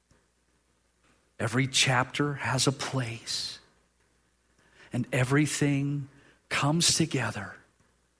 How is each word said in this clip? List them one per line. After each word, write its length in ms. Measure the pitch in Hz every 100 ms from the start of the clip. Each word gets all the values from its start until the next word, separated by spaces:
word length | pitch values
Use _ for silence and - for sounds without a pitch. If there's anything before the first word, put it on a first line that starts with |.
| _ _ _ _ _ _ _ _ _ _ _ _ _ -
Every 280 | 117 117 135
chapter 680 | - - 123 127 - 147 139
has 300 | 110 127 -
a 60 |
place. 880 | - - 131 123 117 - - - - - _ _ _ _ _ _ _ _ _ _ _ -
And 140 | 117 123
everything 960 | 139 127 139 147 - 147 139 143 143 139 - - _ -
comes 460 | - 143 165 - -
together 580 | 160 135 113 107 95 - _ _ _ _ _ _